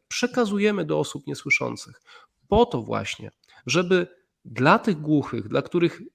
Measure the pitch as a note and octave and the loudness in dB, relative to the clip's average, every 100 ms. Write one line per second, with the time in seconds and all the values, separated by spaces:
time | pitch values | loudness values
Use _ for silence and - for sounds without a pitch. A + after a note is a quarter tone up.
0 | - - A#3+ B3+ A3 G3+ G#3 G3+ D#3 D3+ | -10 -4 -2 0 0 2 2 0 0 -2
1 | C#3+ C#3+ D3 C#3 - - - A#2 - - | -2 -6 -10 -8 -2 -2 -2 -6 -12 -20
2 | _ - _ _ - G#3 A#3+ C3+ A2 G#2+ | _ -20 _ _ 2 4 4 0 -4 -6
3 | G#2+ - G#2+ - _ _ B2+ D3 F3+ F#3 | -6 -10 -14 -20 _ _ -2 0 2 2
4 | F3+ _ _ _ - A2+ C#3 A3 A3 D#3 | 0 _ _ _ -10 2 4 4 2 -2
5 | D3+ D3+ B2+ A2+ G#2+ C3 - F3 E3+ - | 2 0 0 -6 -4 -4 -2 0 0 -2
6 | A#3 | -16